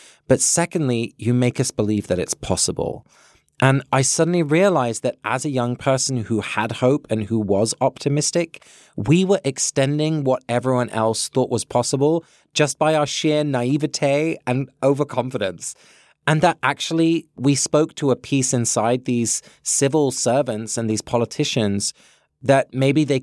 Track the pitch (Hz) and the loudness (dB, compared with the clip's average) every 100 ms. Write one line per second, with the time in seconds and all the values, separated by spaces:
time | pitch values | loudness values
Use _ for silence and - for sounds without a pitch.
0 | - _ - 123 - - 170 175 135 117 | -20 _ 0 2 2 0 0 0 0 0
1 | 117 - 107 123 123 - 123 - 104 104 | -2 -4 -2 2 2 0 -2 -2 0 0
2 | - 90 - - - 90 - - - - | 0 -2 -2 -6 -2 -2 -2 -2 -6 -8
3 | - _ _ _ _ - 135 135 - 135 | -14 _ _ _ _ 0 2 2 0 0
4 | 131 - 165 175 147 160 196 160 120 113 | 0 0 0 0 2 2 2 2 0 -2
5 | 123 - 107 131 151 127 120 120 139 131 | -6 -4 -4 -4 -2 -2 -2 -2 0 0
6 | - 127 104 110 - - 113 - 127 143 | 0 -4 -2 -2 -2 -4 -4 0 2 2
7 | - 113 107 113 101 98 110 - 131 - | 0 -4 -2 -2 2 2 2 0 -2 -2
8 | - 143 - 175 170 - - - - - | -2 -2 0 -2 -4 -8 -20 -20 -14 -6
9 | 104 175 190 202 135 - - - 135 147 | 2 2 4 0 0 -4 -2 0 0 0
10 | 156 156 131 127 - 120 127 123 120 110 | -2 -2 0 -2 -2 -2 0 0 0 0
11 | 110 110 - 131 127 113 - 123 - 131 | 0 0 -2 -2 0 -2 -2 -2 0 0
12 | 143 165 - _ _ - 147 - 156 156 | 0 0 -4 _ _ -2 -2 0 2 2
13 | 143 - 156 151 147 127 123 143 147 - | 0 -2 0 0 0 0 0 0 -2 -2
14 | 139 143 160 - - 131 135 _ 139 143 | 0 0 0 -4 -4 -4 -4 _ 0 2
15 | 143 127 123 117 95 87 - - - - | 0 -4 -4 -2 -4 -4 -12 -14 -20 -20
16 | _ _ - 156 175 - 135 139 - 165 | _ _ -2 2 2 2 -2 -2 -2 2
17 | 165 165 - - 135 135 131 151 156 - | 2 2 -2 -2 0 2 2 2 0 0
18 | 143 123 - 139 127 123 117 117 113 127 | -2 -2 0 -2 0 0 0 0 0 0
19 | 127 120 110 - - - - - 139 151 | 0 -2 0 -4 -8 -12 -4 0 2 2
20 | 139 - 120 127 127 107 113 117 110 107 | 0 0 0 2 0 -4 -6 -4 -2 -2
21 | - 120 113 - 110 123 104 101 - - | -2 -2 -2 -2 -2 0 0 0 -4 -8
22 | _ _ _ _ 123 135 - 131 135 143 | _ _ _ _ 2 2 2 0 2 2
23 | 143 131 | 2 0